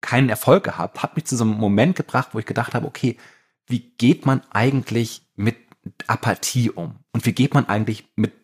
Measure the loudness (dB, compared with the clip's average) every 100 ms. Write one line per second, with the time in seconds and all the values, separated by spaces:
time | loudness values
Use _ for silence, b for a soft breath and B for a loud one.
0 | 0 0 2 0 4 4 4 -6 -8 -6
1 | -6 -6 -4 0 0 0 2 4 4 2
2 | -2 -4 -4 -8 -6 -4 -4 -4 -6 -2
3 | -4 -4 b b b b _ -6 -6 _
4 | 2 4 2 0 -2 0 2 0 -2 -2
5 | -2 -8 _ -2 -2 -2 _ _ -20 -14
6 | -6 -2 -2 -2 -2 0 0 -2 -10 -12
7 | _ -2 -2 2 2 2 2 -2 -2 -4
8 | -8 -4 -4 _